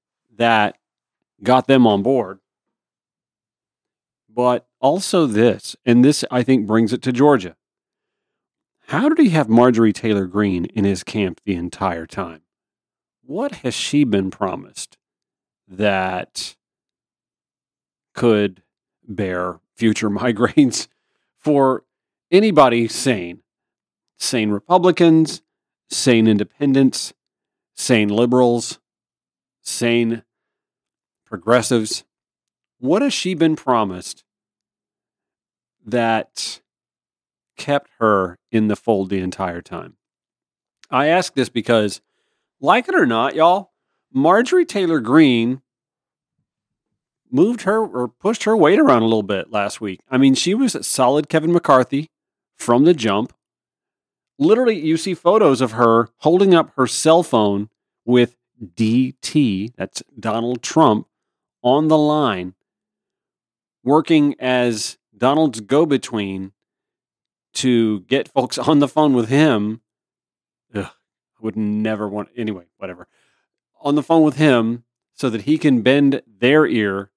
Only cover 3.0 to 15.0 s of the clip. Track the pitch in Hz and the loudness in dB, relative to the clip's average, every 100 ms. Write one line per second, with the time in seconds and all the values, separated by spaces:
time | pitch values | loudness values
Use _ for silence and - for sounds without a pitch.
3 | _ _ _ _ _ _ _ _ _ _ | _ _ _ _ _ _ _ _ _ _
4 | _ _ _ 110 123 123 - _ 135 170 | _ _ _ -2 0 0 -6 _ -2 -2
5 | - 190 151 104 117 98 - - - 120 | -2 0 0 2 2 0 -8 -8 2 4
6 | 131 147 - 127 123 131 101 110 113 123 | 4 2 -4 -4 0 0 0 0 0 -2
7 | - 123 147 139 92 - _ _ _ _ | -4 2 2 2 -2 -18 _ _ _ _
8 | _ _ _ _ _ _ _ _ _ 147 | _ _ _ _ _ _ _ _ _ -2
9 | 269 320 277 160 123 113 127 113 113 101 | -2 2 2 2 2 4 4 4 2 0
10 | 117 104 92 98 104 90 90 - 98 95 | -2 -2 -2 -2 -2 -2 -6 -2 -2 -2
11 | - 110 95 85 - 90 85 - 98 85 | -6 -4 -4 -6 -8 -6 -6 -6 -6 -6
12 | 82 - 87 80 _ _ _ _ _ _ | -10 -12 -12 -14 _ _ _ _ _ _
13 | _ _ 127 156 277 - 127 - - 147 | _ _ _ -10 -10 -8 -10 -8 -4 0
14 | 139 101 95 - 98 95 98 - - _ | 0 0 -4 -6 -8 -8 -14 -18 -20 _